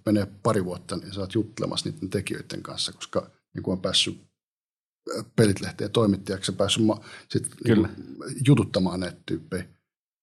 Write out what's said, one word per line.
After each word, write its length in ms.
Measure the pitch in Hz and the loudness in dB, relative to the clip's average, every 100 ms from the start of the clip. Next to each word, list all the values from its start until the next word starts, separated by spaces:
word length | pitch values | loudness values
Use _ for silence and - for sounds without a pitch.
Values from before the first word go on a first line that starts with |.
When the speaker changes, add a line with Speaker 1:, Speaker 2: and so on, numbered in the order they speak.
| - | 2
Speaker 1:
menee 200 | 104 98 - | 2 2 -2
pari 220 | 117 107 90 | 0 2 0
vuotta, 320 | 87 - 87 | -6 -8 -8
niin 160 | - | -8
sä 60 | 98 | -8
oot 140 | 92 | -2
juttelemassa 560 | 113 - - 90 - - | -2 -2 -4 -6 -4 -6
niitten 200 | - 92 | -6 -4
tekijöitten 540 | 104 - - - - | -4 -4 -8 -10 -12
kanssa, 280 | - - - | -10 -8 -8
koska, 360 | - - - - _ _ | -8 -6 -6 -6 _ _
niin 100 | - | -8
kuin, 100 | - | -4
on 80 | 92 | -2
päässyt, 400 | 95 90 - 95 _ _ _ _ _ _ _ _ - - | 0 0 0 -4 _ _ _ _ _ _ _ _ -10 -8
ö, 80 | - - | -2 4
Pelit-lehteen 560 | 110 95 - - 104 | 4 4 -4 -6 -2
toimittajaksi, 600 | 117 107 95 95 95 - | 2 4 4 0 -4 -4
ja 40 | 98 | 0
päässyt 280 | 101 - 110 | 0 4 2
ma-, 160 | 107 - - - | 2 -6 -20 -4
sit, 200 | - - - 117 | -4 -4 -2 4
Speaker 2:
Kyllä. 220 | 107 - - | 4 4 -2
Speaker 1:
niin 180 | - - | -16 -14
kuin, 180 | - - 135 | -10 2 6
jututtamaan 520 | 143 - 104 92 90 | 6 4 0 0 -2
näitä 180 | 90 - - | -6 -8 -8
tyyppejä. 380 | 82 - - 90 _ _ _ _ _ | -8 -6 -8 -8 _ _ _ _ _